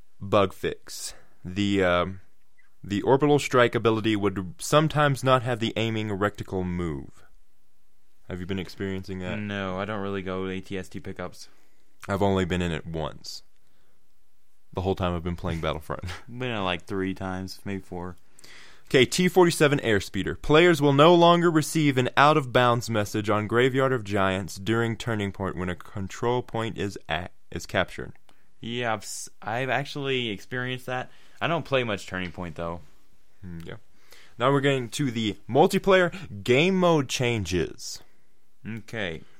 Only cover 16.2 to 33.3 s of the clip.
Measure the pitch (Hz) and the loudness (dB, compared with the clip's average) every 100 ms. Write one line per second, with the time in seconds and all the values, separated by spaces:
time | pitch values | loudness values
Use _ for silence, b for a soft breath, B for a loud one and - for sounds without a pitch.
16.2 | - 120 127 110 92 87 - 101 95 92 | -10 -6 -4 -2 -2 -2 -4 -2 -2 -2
17.2 | 95 92 95 - 101 95 - 90 90 - | -6 -6 -8 -10 -8 -8 -8 -10 -10 -12
18.2 | b b b b b b b 139 127 - | b b b b b b b 6 6 6
19.2 | 180 185 175 - 147 143 113 101 - 98 | 4 8 6 6 4 4 4 2 2 -4
20.2 | 87 82 - 151 175 151 143 139 160 175 | -4 -2 4 6 8 6 6 8 10 10
21.2 | 170 175 175 156 139 165 147 127 123 - | 8 8 6 4 2 2 4 4 2 6
22.2 | 143 156 127 127 123 120 113 110 101 107 | 8 6 4 4 6 4 2 0 0 0
23.2 | 104 107 104 117 131 131 135 127 98 101 | 2 2 2 4 4 4 2 0 0 2
24.2 | 95 92 85 - 98 113 117 110 120 107 | 2 2 -2 -6 0 2 2 -2 -2 -2
25.2 | 98 - 92 85 92 87 - 104 95 - | -2 -2 -4 -2 -4 -4 -8 -8 -8 -4
26.2 | 120 123 - 113 110 - 101 - - 80 | 0 0 -2 -4 -4 -4 -4 -6 -4 -4
27.2 | 87 - - 85 - 98 87 - 65 - | -6 -12 -10 -10 -4 -2 -2 -4 -10 -12
28.2 | - - - - 113 120 117 110 - - | -16 -16 -18 -12 -8 -4 -2 -2 -6 -12
29.2 | - - 104 117 131 123 143 147 135 131 | -12 -10 -6 -4 0 -2 -2 -6 -2 -2
30.2 | 117 98 - 127 127 127 127 127 - b | -2 -6 -6 -6 -4 -6 -6 -6 -8 b
31.2 | b b 135 165 - 131 120 98 - 92 | b b -2 -2 2 0 2 -2 -4 -6
32.2 | 90 92 87 80 85 85 - - - - | -6 -6 -8 -6 -6 -8 -12 -16 -16 -16
33.2 | - | -16